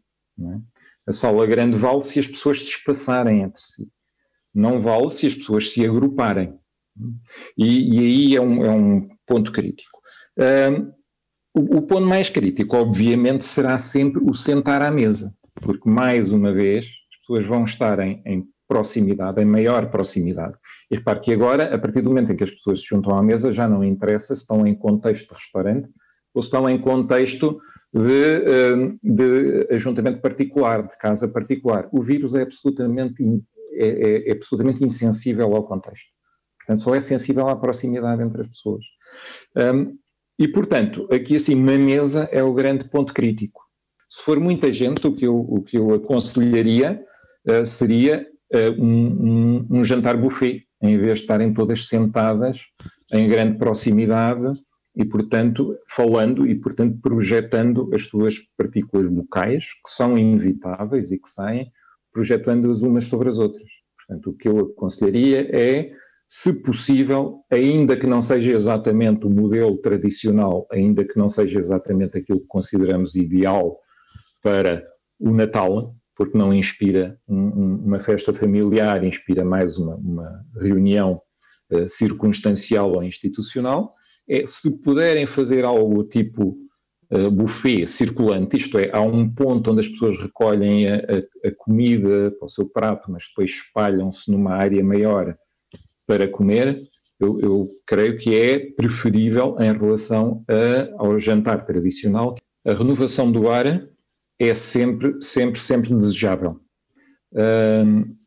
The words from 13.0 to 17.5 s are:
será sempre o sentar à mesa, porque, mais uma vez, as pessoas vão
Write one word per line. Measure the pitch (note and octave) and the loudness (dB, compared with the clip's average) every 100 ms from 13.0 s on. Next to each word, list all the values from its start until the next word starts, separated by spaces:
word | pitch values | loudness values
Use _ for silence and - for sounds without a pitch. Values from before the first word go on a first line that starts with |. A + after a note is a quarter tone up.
| A2+ A#2+ B2 C3+ C#3 | 2 4 2 0 -2
será | - C#3 B2+ | -2 0 0
sempre | - C#3 C#3 C3+ | -2 0 2 2
o | - A2+ | 0 0
sentar | - C#3+ C#3 C#3 | 0 0 2 0
à | D3 | 2
mesa, | D3+ A2+ G#2 G2+ - _ - | 2 2 0 -4 -14 _ -10
porque, | - F#2+ - | -6 -2 0
mais | A2+ B2+ B2 G2 | 2 2 2 2
uma | G#2 G2+ | 2 2
vez, | F#2+ G2 G#2 A#2+ | 2 2 0 -4
as | - _ _ | -14 _ _
pessoas | - A#2+ | -6 -4
vão | G2+ | -2